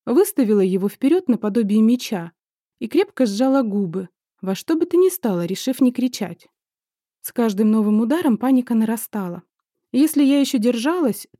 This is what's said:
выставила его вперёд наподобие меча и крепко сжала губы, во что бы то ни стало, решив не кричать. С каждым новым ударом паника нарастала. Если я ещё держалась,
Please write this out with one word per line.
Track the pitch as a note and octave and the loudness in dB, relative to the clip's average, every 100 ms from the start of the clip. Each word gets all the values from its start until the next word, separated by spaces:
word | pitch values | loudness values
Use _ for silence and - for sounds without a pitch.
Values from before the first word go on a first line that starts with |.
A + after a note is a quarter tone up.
| - | -2
выставила | B3+ G4+ - A3 G#3 | 0 2 0 2 2
его | F#3 F#3 G3+ | 2 0 -2
вперёд | - C4+ F4+ F#4 | -2 0 0 0
наподобие | G#3+ G#3+ G#3+ G3+ G#3+ | -2 0 -2 0 2
меча | A3 B3 - F3+ E3+ _ _ _ _ - | 2 2 -2 -8 -10 _ _ _ _ -14
и | A3 | -4
крепко | D#4 G4 - B3 | -2 -2 0 -2
сжала | G3+ C4 C4+ | 0 2 2
губы, | A3+ G3+ F#3+ F3+ F3+ _ _ - | 0 -2 -4 -6 -10 _ _ -12
во | F#3 | -6
что | F#3+ - E4 | -6 -2 -2
бы | F4 | 0
то | F4 | 2
ни | F#4 | 2
стало, | - A#3 F3 E3+ | 0 -4 -2 -4
решив | F#3+ C4 C4 | -4 -4 2
не | B3+ | 0
кричать. | B3 B3+ - F3 E3+ _ _ _ _ _ _ _ _ | 2 -4 -4 -10 -10 _ _ _ _ _ _ _ _
С | - | -10
каждым | - A3+ F#3+ A3 | -2 -2 0 2
новым | A3 G#3 G#3+ | 2 2 2
ударом | A#3 D#4+ E4 G#3 | 2 0 0 0
паника | B3+ B3+ B3 | 2 0 2
нарастала. | A3+ A3 A3+ - G#3+ F3+ F3 _ _ _ _ - | 0 0 -4 -6 -8 -8 -10 _ _ _ _ -6
Если | B3 D4+ D4 | 0 2 2
я | C#4 C#4 | 2 2
ещё | C4+ C4 | 2 0
держалась, | A3+ A#3+ C4 F4+ C#4 - - | 0 0 -2 0 0 -2 -10